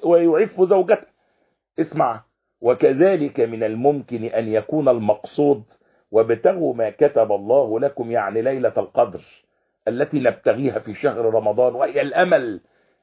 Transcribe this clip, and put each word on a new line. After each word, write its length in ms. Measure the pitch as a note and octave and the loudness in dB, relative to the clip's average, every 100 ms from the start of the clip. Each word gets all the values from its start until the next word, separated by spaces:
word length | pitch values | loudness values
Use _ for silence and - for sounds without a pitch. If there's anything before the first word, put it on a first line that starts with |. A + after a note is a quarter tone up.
ويعف 580 | E3 E3+ E3+ D#3+ G#3+ - | 2 4 4 2 0 0
زوجته. 460 | F3+ G3 F#3 G#3 - _ _ _ _ _ _ - | 2 4 2 0 -2 _ _ _ _ _ _ -6
اسمع: 420 | D#3 D3+ C3 A2+ - _ _ _ | -4 -2 -2 -4 -12 _ _ _
"وكذلك 760 | A2+ B2 C#3+ C3+ F#3 F#3+ C#3+ - | 0 2 2 4 2 2 -2 -2
من 240 | A#2 A2+ | -2 -2
الممكن 600 | A2 A2 C3+ D3 A#2+ A#2+ | -4 0 0 0 -4 -8
أن 240 | A2+ A2+ A2+ | -6 -4 -2
يكون 420 | A2 - D3+ C3+ | -2 -2 -2 0
المقصود 760 | A#2+ G#2+ G#2 - - D3 C3 A2 _ _ _ _ | 2 0 -2 -4 -2 0 0 -4 _ _ _ _
'وابتغوا 600 | G#2+ A2+ A2+ - F#3+ D3+ | 0 2 2 0 0 -2
ما 160 | A#2+ A2 | -2 -4
كتب 420 | - C#3+ C3+ A2 | 0 0 2 0
الله 480 | G2+ G2+ C3 B2 A2+ | 0 0 0 2 -2
لكم'"، 320 | C#3 - A#2 | -4 -6 -6
يعني 300 | A#2 G2+ G#2+ | -4 -4 -4
ليلة 320 | A#2+ C3+ A#2 A2+ | -4 -2 -2 -2
القدر 440 | G2 - A#2 F2 - _ _ _ _ _ - | -4 -2 -2 -4 -18 _ _ _ _ _ -6
التي 320 | A#2 D3 D3+ | -4 -4 -2
نبتغيها 600 | B2 - - A2 C3+ A2+ | -2 -2 -2 -2 -2 -4
في 140 | A2+ | -8
شهر 320 | G2+ C#3+ A2 A2+ | -6 -4 -2 -2
رمضان، 500 | A2+ G#2+ G#2 B2+ A#2+ | 0 0 0 0 0
وهي 260 | C3+ C#3+ | -4 -2
الأمل، 600 | C#3 C3 F#3 D#3+ B2 F#2 _ _ _ _ | -2 0 2 0 -2 -10 _ _ _ _